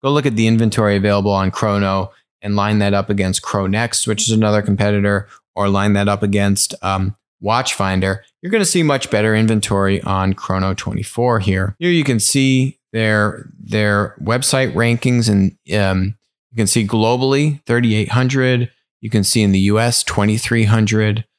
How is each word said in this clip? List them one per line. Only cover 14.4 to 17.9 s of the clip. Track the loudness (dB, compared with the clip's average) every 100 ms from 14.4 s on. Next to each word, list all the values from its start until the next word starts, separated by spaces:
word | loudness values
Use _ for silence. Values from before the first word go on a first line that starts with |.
| 0 0 0
rankings, | 0 0 0 0 0 2
and, | 2 2 -2 -6 -2
um, | 0 0 -2 -6 _ _ _
you | -4
can | 0
see | 0 0
globally, | 2 2 2 0 0 0 -2 -2
thirty-eight | 0 2